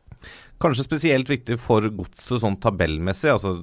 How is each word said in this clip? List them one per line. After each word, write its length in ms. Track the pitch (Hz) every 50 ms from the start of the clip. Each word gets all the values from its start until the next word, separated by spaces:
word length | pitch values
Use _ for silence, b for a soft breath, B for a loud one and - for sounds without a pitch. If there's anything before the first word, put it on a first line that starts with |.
| _ - - - B B B B B B B B
Kanskje 280 | - 165 127 123 139
spesielt 420 | - 160 147 160 160 139 131 127 -
viktig 300 | 143 123 - - 117 117
for 240 | - - 120 107 107 110
Godset 480 | 107 98 90 - - - - - 127 120
sånn 160 | 113 104 98 -
tabellmessig. 720 | - 117 98 90 90 78 78 76 85 95 98 - - 151
Altså, 300 | 127 107 - 98 92 85